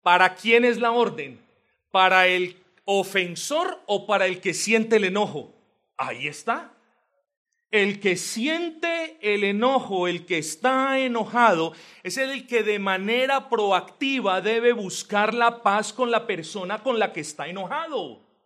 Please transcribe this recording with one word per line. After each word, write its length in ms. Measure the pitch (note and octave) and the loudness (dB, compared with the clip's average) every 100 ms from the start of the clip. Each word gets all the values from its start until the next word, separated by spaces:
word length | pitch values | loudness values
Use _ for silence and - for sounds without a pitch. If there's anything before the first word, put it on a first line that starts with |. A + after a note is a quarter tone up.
¿Para 360 | - F3+ F3+ F3+ | 4 6 4 2
quién 280 | G#3+ A#3 | 4 4
es 140 | A#3+ A#3 | 4 2
la 140 | A#3 | 0
orden? 480 | A#3 A3+ D#3 C#3 A#2+ _ _ _ _ _ | 2 0 -2 -14 -16 _ _ _ _ _
¿Para 380 | F#3+ F#3 F#3 F#3 | 4 6 6 4
el 280 | F3+ F3+ F3+ _ _ | 2 -2 -8 _ _
ofensor 960 | - G3 F#3+ G3 F3 E3+ - D4+ F#4 F4 - | -2 -2 0 -2 -4 -6 -4 -2 -2 -6 -4
o 200 | G3+ G3+ | -4 0
para 200 | G3 F#3+ | 0 0
el 140 | F3+ | -2
que 140 | F#3 | -4
siente 420 | D#3+ - A3+ A3 A3 | -4 0 2 4 2
el 80 | |
enojo? 480 | F#3+ G3 G3 C#3+ A#2 _ _ _ _ - | 2 0 -2 -4 -12 _ _ _ _ -8
Ahí 320 | C3 A#2+ C#3+ | -6 -6 -10
está. 440 | D3 - C4+ - _ _ _ _ _ _ _ _ _ _ | -10 -4 -4 -6 _ _ _ _ _ _ _ _ _ _
El 260 | G#3+ G3+ G3+ | 0 0 0
que 180 | G3+ F3+ | -2 -2
siente 1000 | - A#3 B3+ D#4+ E4+ D#4+ E4+ E4 D#4+ - | -4 -4 -2 -2 -4 -6 -4 -4 -6 -6
el 220 | G#3 G#3 | -2 0
enojo, 640 | G3 G3+ A#3+ C4+ - G3 F3+ | 0 2 2 2 0 -2 -2
el 180 | F3 | -2
que 140 | E3+ G3 | -4 -4
está 600 | A3 - B3+ C4 C4+ C4+ | -4 -2 0 2 0 0
enojado, 720 | C4 A#3 G#3+ A#3 A#3 F3 E3 D#3+ - - | 0 -2 -2 4 4 4 0 -4 -20 -14
es 120 | F#3 F#3 | -10 -4
el 300 | C4+ C4+ B3+ | -4 -4 -2
que 160 | A#3+ | -2
de 160 | G#3+ G#3 | 0 -2
manera 680 | G3 F#3+ G3 A#3+ C4 C4+ C4 | 0 -2 0 0 0 -2 0
proactiva 920 | A#3 G#3 F#3 F3 - C4+ C4+ G3 F#3 | 0 2 2 0 -6 -4 0 0 0
debe 320 | F#3+ A#3 A#3+ | 0 2 2
buscar 600 | A#3 F#3+ - - G3+ G#3+ | 2 -4 -8 -2 0 0
la 300 | A#3 A#3 A#3 | 2 2 2
paz 280 | G#3 G3+ G#3 | 0 0 -2
con 200 | - B3 | -4 0
la 160 | A3+ A3 | 0 -2
persona 560 | F#3 D#3+ G#3 F3+ G#3+ | -8 -6 -10 -8 -6
con 160 | B3+ A#3 | -2 0
la 120 | G3 | 0
que 80 | F3 | -2
está 280 | D3+ - D3+ | -10 -10 -10
enojado. 760 | F#3 F3+ C#4+ E4 C4+ D#3+ G#2+ _ _ | -8 -8 -6 -6 -6 -8 -12 _ _